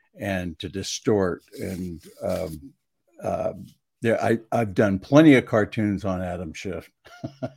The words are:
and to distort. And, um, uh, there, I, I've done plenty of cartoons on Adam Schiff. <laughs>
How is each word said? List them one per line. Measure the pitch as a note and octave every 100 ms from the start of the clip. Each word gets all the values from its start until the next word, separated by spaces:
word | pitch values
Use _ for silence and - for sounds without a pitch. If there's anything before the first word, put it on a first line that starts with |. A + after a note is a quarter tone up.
| _ G3+
and | G2+ F#2+ F2+ D#2+
to | F2+
distort. | F#2+ F#2 - - G#2 F#2 E2 _ -
And, | F#2+ F2+ F#2 D#2+ - -
um, | F#2+ F2 F2+ D#2+ - - _ _ _ E4+
uh, | G2 F2+ - F#2+ G2 - _ _
there, | A2+ G#2
I, | A2 A2+ -
I've | A#2+ G#2+
done | F#2 G#2+ F#2+
plenty | - C#3+ D#3+ B2+
of | -
cartoons | A2 G2+ - G#2 F#2+ G2+
on | F#2
Adam | F2+ F2 E2+
Schiff. | - G2+ E2+ - _ - -
<laughs> | - - B2+